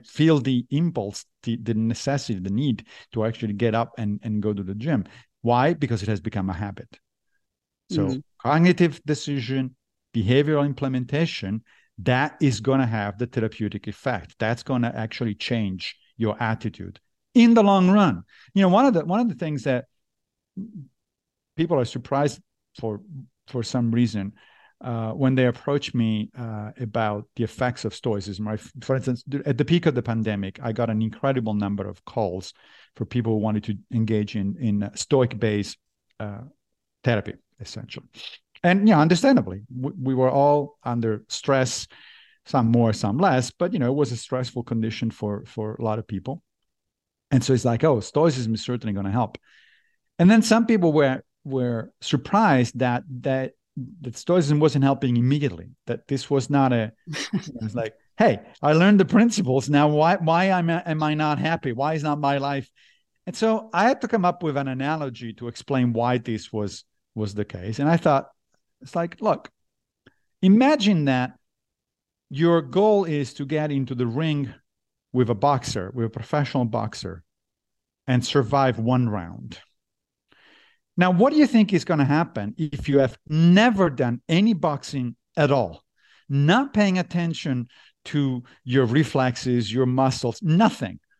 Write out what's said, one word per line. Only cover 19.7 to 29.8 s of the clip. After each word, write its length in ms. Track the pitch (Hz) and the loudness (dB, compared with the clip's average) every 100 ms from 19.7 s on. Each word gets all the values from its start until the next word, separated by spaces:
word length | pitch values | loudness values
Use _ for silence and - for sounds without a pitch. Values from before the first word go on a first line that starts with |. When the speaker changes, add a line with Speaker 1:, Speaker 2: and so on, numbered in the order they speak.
| 127 - _ _ _ _ _ _ - 220 202 131 _ _ _ _ _ _ - | -2 -4 _ _ _ _ _ _ -16 -14 -16 -20 _ _ _ _ _ _ -6
Speaker 1:
people 240 | 165 156 | -2 0
are 60 | 120 | -2
surprised 560 | 131 123 139 147 - _ _ _ - | -4 -4 -2 -2 -4 _ _ _ -10
for, 220 | 113 104 208 143 - _ _ | -8 -8 -12 -18 -18 _ _
for 160 | 127 | -8
some 280 | 113 131 117 | -4 -2 0
reason, 420 | 117 120 104 98 - _ _ _ _ | 2 0 -2 -8 -10 _ _ _ _
uh, 300 | 127 117 110 | -10 -6 -6
when 240 | 110 135 131 | -2 0 2
they 100 | 127 | 2
approach 460 | 120 - 143 - | 0 -2 -4 -2
me, 360 | 123 113 107 107 - | -2 0 -2 -4 -10
uh, 340 | 117 107 104 - | -12 -10 -12 -10
about 440 | 120 117 107 104 110 - | -8 -2 -2 -4 -8 -6
the 60 | |
effects 420 | 113 - 123 120 110 | -6 -2 -4 -4 -8
of 100 | - | -6
stoicism, 500 | 123 104 95 98 107 | -4 -4 -6 -8 -6
right? 140 | 107 | -8
F-, 120 | - 139 | -10 -12
for 140 | - 135 | -4 -4
instance, 260 | 135 123 - | -2 -6 -6
th-, 120 | 139 147 | -6 -2
at 120 | 127 | -2
the 60 | |
peak 220 | 143 170 | 2 2